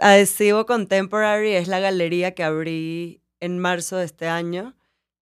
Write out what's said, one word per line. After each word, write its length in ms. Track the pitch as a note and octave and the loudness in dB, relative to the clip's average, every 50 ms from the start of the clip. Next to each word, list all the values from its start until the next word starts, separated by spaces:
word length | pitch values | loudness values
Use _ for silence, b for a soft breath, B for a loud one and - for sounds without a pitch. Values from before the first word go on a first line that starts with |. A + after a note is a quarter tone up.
| - | 6
Adhesivo 640 | G#3 G3 G3+ G3 - - - G#3 G#3 G#3 A3 A3 | 8 8 8 6 4 2 2 2 2 2 2 2
Contemporary 880 | A#3+ A#3+ A3+ G3 - G3 F#3+ G3 F#3+ G#3 G#3+ G#3+ G#3+ G#3 G#3+ G#3+ G#3+ G3+ | 0 0 -2 0 0 0 0 0 -2 -2 0 0 0 0 0 0 0 0
es 160 | F3+ E3+ F#3 | 0 -2 -2
la 100 | F#3 F#3 | -2 -2
galería 540 | G3 G3 F#3+ F3+ E3+ E3 F3 F3 F3+ F#3 F3+ | 0 0 0 -2 -2 -2 -2 -2 -2 -4 -4
que 80 | - E3 | -4 -4
abrí 800 | D#3 D#3 D#3+ D#3+ E3 E3 D#3+ D#3+ D#3+ E3 E3+ E3+ E3 - - _ _ _ _ | -2 -2 -4 -4 -4 -6 -6 -6 -6 -8 -8 -10 -10 -14 -18 _ _ _ _
en 200 | F3 F3 F3+ F3+ | -8 -6 -6 -4
marzo 360 | F3+ F3+ F3+ F3 - - F#3+ | -2 -2 -2 -4 -4 -6 -4
de 80 | F#3 F3 | -4 -6
este 240 | D3+ - - E3 | -6 -8 -8 -6
año. 480 | E3 E3 E3+ E3+ E3+ F3 F#3 A3 C4 - _ _ _ _ _ _ _ _ _ | -4 -4 -4 -4 -6 -6 -8 -8 -12 -16 _ _ _ _ _ _ _ _ _